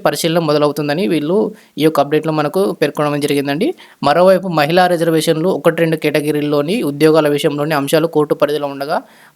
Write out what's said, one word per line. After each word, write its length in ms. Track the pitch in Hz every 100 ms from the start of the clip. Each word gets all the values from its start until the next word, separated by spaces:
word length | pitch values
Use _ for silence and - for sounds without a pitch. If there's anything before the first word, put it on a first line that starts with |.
| 160
పరిశీలన 320 | 147 165 175 156
మొదలవుతుందని 600 | 147 147 143 147 147 208
వీళ్ళు 240 | 160 147 202 214 - _ -
ఈ 40 |
యొక్క 160 | 156 156
అప్‌డేట్లో 320 | 143 151 156 156
మనకు 320 | 151 185 202 175
పేర్కొనడం 400 | 147 151 147 147
జరిగిందండి. 540 | 143 143 139 143 277 370 - _
మరోవైపు 460 | 139 151 185 185 185 156
మహిళా 280 | 147 180 180
రిజర్వేషన్లు 600 | 175 165 160 156 160 175
ఒకటి 320 | - 170 165
రెండు 140 | 165 160
కేటగిరీల్లోని 840 | 151 151 147 147 147 147 147 233 156
ఉద్యోగాల 380 | 143 156 156 151 147
విషయంలోని 380 | 160 147 151
అంశాలు 320 | 151 139 160 165 156
కోర్టు 180 | 151
పరిధిలో 320 | 165 147 147 143
ఉండగా 280 | 139 143 170 - - -